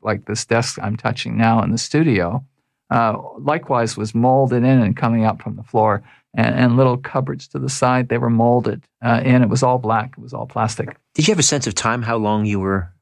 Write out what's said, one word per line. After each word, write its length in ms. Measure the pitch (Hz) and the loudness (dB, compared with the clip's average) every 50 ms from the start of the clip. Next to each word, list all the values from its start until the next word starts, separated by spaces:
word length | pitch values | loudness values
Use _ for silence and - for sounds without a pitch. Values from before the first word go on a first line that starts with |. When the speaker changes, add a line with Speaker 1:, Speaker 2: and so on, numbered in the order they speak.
| - | -4
Speaker 1:
like 240 | 104 113 - - | -4 -4 -4 -4
this 180 | - 107 - - | -6 -8 -8 -2
desk 340 | - 113 117 123 - - - | 0 0 0 0 -2 -6 -6
I'm 160 | - 101 110 | -6 -6 -6
touching 400 | - - 113 120 - - - 113 | -4 -4 -4 -4 -4 -6 -4 -2
now 260 | 107 113 113 113 113 107 | 0 2 2 2 2 2
in 80 | - 113 | 0 -2
the 60 | 113 | -4
studio, 640 | - - - 147 165 165 113 95 87 87 104 135 135 - _ _ _ _ _ _ _ _ | -4 -2 0 0 2 2 2 2 0 -2 -4 -6 -8 -10 _ _ _ _ _ _ _ _
uh, 260 | 117 120 117 110 104 101 - - - 113 | -2 0 0 0 -2 -4 -8 -12 -16 -6
likewise 580 | 135 139 151 170 170 - 135 120 117 107 - | -4 -4 -4 -2 -2 -2 0 0 0 -2 -4
was 180 | - 107 107 - | -6 -8 -4 -2
molded 480 | 117 117 127 131 135 135 123 123 123 120 | 0 2 4 4 4 2 2 2 2 2
in 180 | 131 135 131 | 4 4 4
and 160 | 113 98 - | 4 2 0
coming 280 | - - 117 117 113 110 | 0 0 0 2 2 0
up 180 | 110 - - - | 0 -2 -4 -8
from 140 | 107 104 | -12 -12
the 60 | 95 110 | -12 -12
floor, 380 | - - 117 107 107 101 104 - - - _ _ _ - | -2 0 2 2 2 2 0 -4 -10 -20 _ _ _ -4
and, 200 | - 117 120 - | -2 0 0 2
and 220 | 127 123 123 117 | 2 2 4 4
little 200 | 127 135 127 123 | 4 4 2 2
cupboards 520 | 127 135 - - 139 131 135 139 135 - - | 0 -4 -6 -4 -4 -4 -4 -6 -10 -12 -12
to 100 | - 143 | -10 -8
the 100 | 131 131 | -6 -6
side, 400 | 135 - - 123 127 127 123 123 | -2 0 0 2 2 0 0 0
they 100 | - 120 | -2 -2
were 120 | 127 120 | 0 2
molded, 540 | 117 113 117 120 120 123 113 113 113 - - _ _ _ - | 2 4 4 4 4 2 2 0 -4 -6 -10 _ _ _ -2
uh, 160 | 120 117 117 131 | 0 0 2 4
in. 180 | 131 127 127 123 | 4 4 6 4
It 60 | 104 | 4
was 140 | - 131 139 | 2 2 2
all 160 | 123 127 127 | 2 2 0
black. 360 | 120 107 117 110 107 131 - | 0 0 -2 -2 -2 -4 -10
It 40 | - 113 | -18 -16
was 100 | 123 - | -14 -12
all 140 | 107 113 | -12 -12
plastic. 500 | - - 117 113 110 - - - - - - _ _ _ | -8 -4 -2 -2 -2 -2 -4 -8 -10 -12 -16 _ _ _
Speaker 2:
Did 120 | - 156 | 0 2
you 60 | 190 214 | 2 2
have 60 | 175 | 2
a 40 | 143 | 2
sense 240 | - 156 139 123 | 2 0 0 -2
of 80 | 117 90 | -4 -4
time, 280 | - - 113 117 123 117 | -2 -2 -2 -2 -2 -2
how 140 | 113 117 | -2 -2
long 280 | 113 107 104 107 107 107 | -2 0 0 0 0 0
you 140 | 104 104 98 | 0 -2 -2
were 320 | 95 95 98 95 87 85 - _ | -2 -2 -2 -2 -4 -6 -12 _